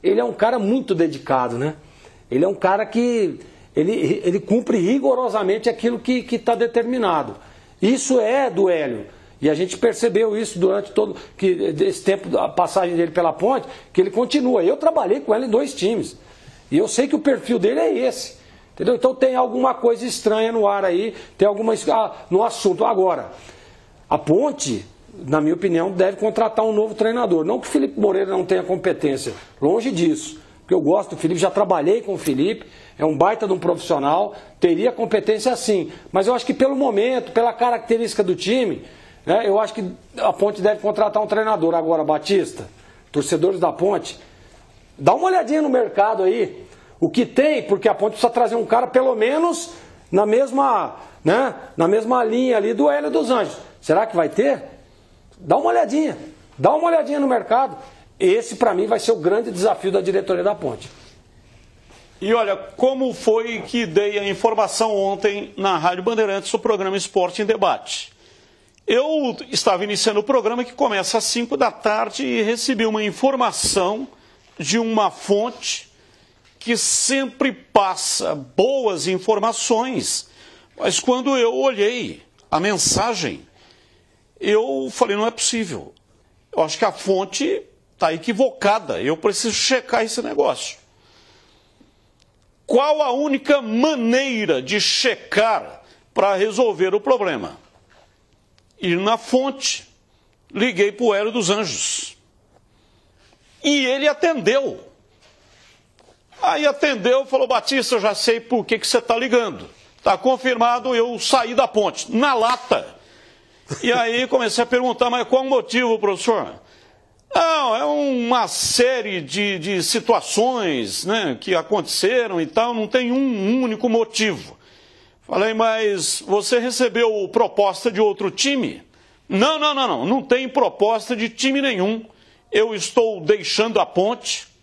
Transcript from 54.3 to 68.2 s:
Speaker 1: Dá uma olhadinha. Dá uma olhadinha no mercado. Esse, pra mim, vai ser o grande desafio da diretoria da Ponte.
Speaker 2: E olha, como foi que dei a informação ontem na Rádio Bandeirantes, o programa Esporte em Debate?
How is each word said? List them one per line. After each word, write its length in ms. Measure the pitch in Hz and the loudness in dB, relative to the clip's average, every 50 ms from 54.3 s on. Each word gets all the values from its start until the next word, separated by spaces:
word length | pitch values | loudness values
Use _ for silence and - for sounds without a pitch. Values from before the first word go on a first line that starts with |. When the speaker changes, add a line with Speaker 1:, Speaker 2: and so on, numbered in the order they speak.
| - - 240 285 262 - - - - - - _ _ _ _ _ _ _ _ _ - | 0 2 2 2 2 0 -4 -16 -20 -20 -20 _ _ _ _ _ _ _ _ _ -20
Speaker 1:
Dá 200 | - - - 175 | -16 0 0 2
uma 120 | 262 294 - | 2 2 2
olhadinha. 480 | - - 320 208 240 302 311 277 180 - - - - - - - - | 2 2 0 0 0 -2 0 -2 -4 -8 -14 -20 -20 -20 -20 -20 -10
Dá 160 | - 135 190 285 | 0 2 2 2
uma 140 | 311 339 | 4 2
olhadinha 320 | 339 330 320 277 233 285 294 | 2 2 2 2 0 -2 -2
no 80 | 277 | 0
mercado. 500 | 262 254 226 185 - 220 247 269 233 160 - - - - - - - - - | 0 0 0 0 0 2 2 2 -2 -4 -12 -18 -20 -20 -20 -20 -20 -6 0
Esse, 360 | 185 185 190 233 233 - 226 | 2 4 4 2 0 -4 -2
pra 180 | - 233 226 185 | 0 2 2 2
mim, 120 | 180 208 | 0 0
vai 140 | 208 233 202 | 0 0 0
ser 120 | - - | 2 0
o 60 | 233 | 0
grande 340 | 190 151 175 196 220 233 233 | 2 2 0 0 2 -2 -4
desafio 400 | 196 175 190 220 180 - - 196 | -4 0 0 0 0 0 -2 -2
da 100 | 185 196 | -2 0
diretoria 420 | 180 180 180 196 190 - 185 175 175 | 0 0 0 0 0 0 -2 0 0
da 120 | 202 208 | -2 -2
Ponte. 340 | - - 131 110 101 - - - - - - - - _ _ _ - _ - - - - - _ - _ - - - - - - - | -2 -6 -8 -8 -8 -14 -20 -20 -20 -20 -20 -20 -20 _ _ _ -20 _ -20 -20 -20 -20 -20 _ -20 _ -20 -20 -20 -20 -20 -14 -8
Speaker 2:
E 120 | 190 202 226 | 0 0 2
olha, 220 | 233 220 202 190 | 2 2 0 -2
como 580 | 190 - - - - 247 262 269 262 269 254 202 | -4 -6 -16 -4 0 0 0 2 0 -2 -4 -4
foi 480 | - - 226 214 226 226 240 233 208 | -2 0 2 2 2 0 -2 -6 -8
que 240 | 170 - - 240 233 | -8 -4 -2 -2 -2
dei 320 | 185 156 190 208 208 208 | 2 2 2 2 2 -2
a 100 | 202 202 | -2 -2
informação 680 | 202 190 - - 226 220 220 208 190 - - 226 220 214 | -4 -4 0 0 0 2 2 0 0 0 -2 0 0 0
ontem 580 | 196 196 196 196 196 196 208 202 202 202 - - | 0 0 -2 -2 0 -2 -2 -2 -2 -8 -10 -8
na 200 | - 190 196 185 | -2 0 0 0
Rádio 260 | 160 151 180 180 180 185 | 2 0 0 0 0 -2
Bandeirantes, 500 | 226 233 214 220 208 196 196 - - - | -2 0 0 0 0 0 -4 -4 -2 -4
o 60 | 220 | -2
programa 360 | - 226 214 190 196 190 190 | 0 0 0 0 0 -2 -2
Esporte 460 | 202 - - - 196 180 180 180 - | -4 -6 -2 0 0 0 0 -2 -4
em 40 | 214 | -2
Debate? 680 | 196 220 214 196 175 127 101 - - - - - - _ _ | -2 0 2 2 0 0 -2 -4 -10 -10 -10 -10 -14 _ _